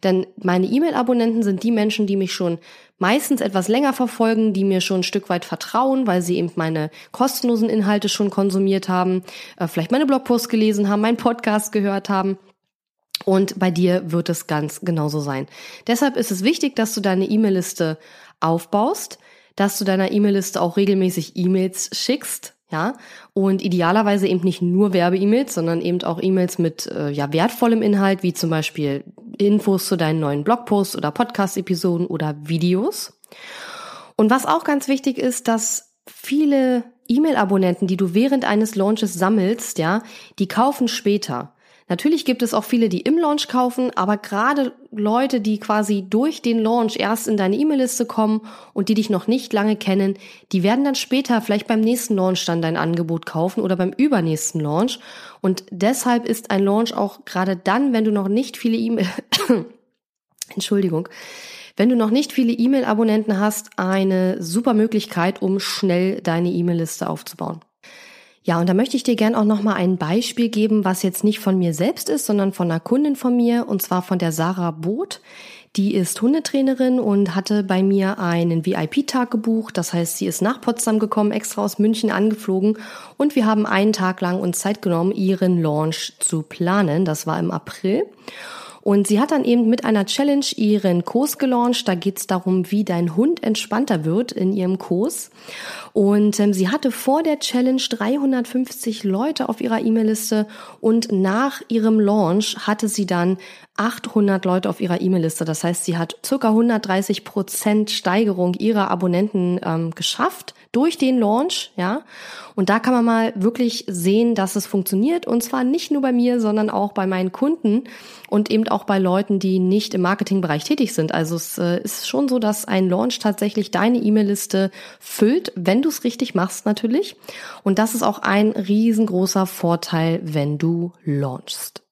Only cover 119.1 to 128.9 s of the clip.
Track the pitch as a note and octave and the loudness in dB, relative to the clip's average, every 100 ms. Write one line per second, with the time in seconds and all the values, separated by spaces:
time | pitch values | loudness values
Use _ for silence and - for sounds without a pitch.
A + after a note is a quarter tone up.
119.1 | F#3 G#3 G3+ F#3+ F#3 F#3 G3+ G#3 - F3+ | 2 0 0 2 2 2 2 0 -2 0
120.1 | G3 G3+ G3 F3 D3 - D4 A#3+ - D#3+ | 0 0 0 0 -2 0 0 0 0 -2
121.1 | - D#3+ E3+ - - F3 F3 G#3 - - | 0 -2 -4 -6 -4 -2 -2 -4 -8 -4
122.1 | B3+ C#4 B3+ G#3+ G#3+ - F#3+ F#3 F3+ A#3+ | -2 0 0 0 -2 -2 0 2 2 0
123.1 | A#3 G#3+ G3 G#3 G#3 G3 F3+ G#3+ B3 A3 | -2 -2 0 -2 -2 -2 0 2 2 2
124.1 | G#3+ G#3 G3+ - F#3+ F#3+ - - - - | 2 2 0 -2 0 0 -4 -20 -20 -14
125.1 | - G#3+ D4+ - - F3 G#3 D4+ D4 A#3+ | 2 4 4 0 -2 2 2 2 0 -4
126.1 | A#3 B3 F#3+ F#3 - - G#3 A3+ C4 G4+ | -2 -2 0 -2 -2 -2 0 0 0 -2
127.1 | - - - - - - F#3+ A3 A3 - | -8 -18 -16 -16 -6 0 2 2 2 -2
128.1 | G#3 - G3 G#3+ G#3+ F#3+ G#3 A3+ | 0 0 2 2 2 0 2 4